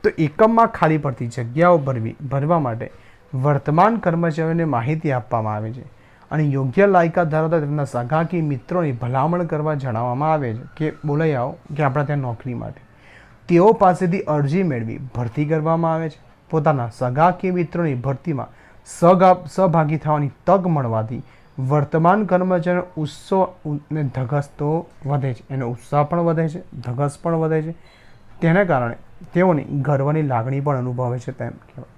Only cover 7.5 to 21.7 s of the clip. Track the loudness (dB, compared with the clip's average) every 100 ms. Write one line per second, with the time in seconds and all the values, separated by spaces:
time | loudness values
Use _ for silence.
7.5 | 0 0 -4 -4 -4 -2 -2 0 -2 -2
8.5 | -4 -2 -2 -2 -2 -2 0 0 0 -2
9.5 | -2 -2 -4 -4 -4 -2 -2 0 0 -2
10.5 | -6 -12 -6 -6 -4 -4 0 0 0 -4
11.5 | -8 -10 -2 0 0 -2 -2 -4 -8 -8
12.5 | -8 -10 -14 -20 -20 -20 -20 -20 -20 2
13.5 | 6 6 6 4 4 0 -2 0 0 0
14.5 | 0 0 -2 -6 -8 -8 -6 -6 -4 -2
15.5 | 0 0 0 0 -2 -4 -10 -20 _ _
16.5 | 0 2 0 -2 -4 -4 2 2 2 -2
17.5 | -2 -2 -2 -2 -2 -4 -4 -6 -6 -8
18.5 | -16 -20 -20 -20 2 4 6 6 4 0
19.5 | 0 2 2 0 -2 0 0 -2 -2 2
20.5 | 2 2 -2 0 -2 -4 -8 -12 -20 -16
21.5 | -6 0